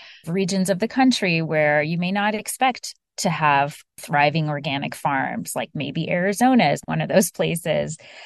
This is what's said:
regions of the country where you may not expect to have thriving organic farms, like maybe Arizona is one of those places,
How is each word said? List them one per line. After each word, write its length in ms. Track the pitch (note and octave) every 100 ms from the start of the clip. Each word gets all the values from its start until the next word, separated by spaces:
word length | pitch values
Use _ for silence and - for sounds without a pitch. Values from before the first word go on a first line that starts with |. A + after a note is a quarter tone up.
| - - D#3+
regions 440 | F#3 F#3+ G3 F#3
of 100 | F#3
the 80 | A3+
country 540 | B3+ C4 - F#3 E3
where 420 | D#3+ D#3 D3+ D3
you 140 | D3+ E3+
may 140 | F3+
not 240 | G3+ G#3 G#3
expect 600 | - - C4 A#3+ - - _ -
to 120 | F#3
have 500 | D#3 D3+ C#3 C#3+ - _ -
thriving 480 | - D3 D3 D#3+ D3+
organic 460 | C#3+ D3 C#3 C#3+
farms, 640 | - D3 C3+ C3+ A#2+ - C#3+
like 160 | A2+
maybe 340 | D#3 C#3 E3 D3+
Arizona 640 | F3 F#3+ G3 B3 B3 D3+
is 100 | D3 -
one 160 | D#3+
of 80 | D#3
those 220 | F3 -
places, 640 | - D#3+ E3+ E3 D3+ D3 D#3+ - -